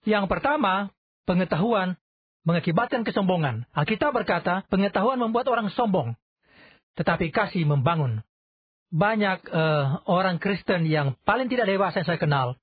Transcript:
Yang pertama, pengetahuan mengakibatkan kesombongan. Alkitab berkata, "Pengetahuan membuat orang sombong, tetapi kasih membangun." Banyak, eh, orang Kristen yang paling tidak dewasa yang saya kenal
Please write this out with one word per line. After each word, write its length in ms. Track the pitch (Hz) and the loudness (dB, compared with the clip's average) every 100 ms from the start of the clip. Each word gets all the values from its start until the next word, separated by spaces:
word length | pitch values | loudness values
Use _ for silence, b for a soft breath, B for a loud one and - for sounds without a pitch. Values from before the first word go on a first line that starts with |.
| - | 0
Yang 240 | 214 196 | 0 0
pertama, 640 | 175 254 302 208 190 202 _ _ _ - | -2 0 0 0 -2 -4 _ _ _ -2
pengetahuan 720 | 180 180 151 214 220 185 185 _ _ _ _ - | 0 0 0 0 0 0 -6 _ _ _ _ -2
mengakibatkan 560 | 175 175 165 240 262 | 0 2 0 0 -2
kesombongan. 640 | 226 214 190 185 147 113 120 | -2 0 0 0 0 -4 -6
Alkitab 400 | - 151 220 294 | -4 -2 0 0
berkata, 480 | 254 196 175 180 180 - | 0 0 -2 0 -4 0
"Pengetahuan 480 | 196 196 196 214 262 | 0 2 2 0 0
membuat 320 | 233 226 254 | 0 0 0
orang 220 | 226 208 | 0 0
sombong, 400 | - 240 180 120 117 _ _ b b b b _ | 0 0 2 -2 -8 _ _ b b b b _
tetapi 380 | - 175 165 165 | -4 -2 0 0
kasih 320 | 180 202 180 151 | 0 -2 0 2
membangun." 560 | 143 127 170 135 110 - _ _ _ _ _ _ | 2 2 0 0 -4 -8 _ _ _ _ _ _
Banyak, 580 | 160 202 220 202 185 - | 0 0 2 0 -2 -4
eh, 360 | 170 160 151 135 143 - | 0 2 2 0 -2 0
orang 320 | 180 190 170 | 0 2 0
Kristen 480 | 202 196 - 185 160 | -2 -4 -2 0 2
yang 320 | 156 139 123 - | 2 0 -2 -2
paling 240 | 220 254 | 0 0
tidak 160 | 254 214 | 0 0
dewasa 380 | 196 190 196 | 2 0 -2
yang 40 | 170 | -2
saya 80 | 165 | 0
kenal 320 | 160 143 127 127 | 0 0 -2 -6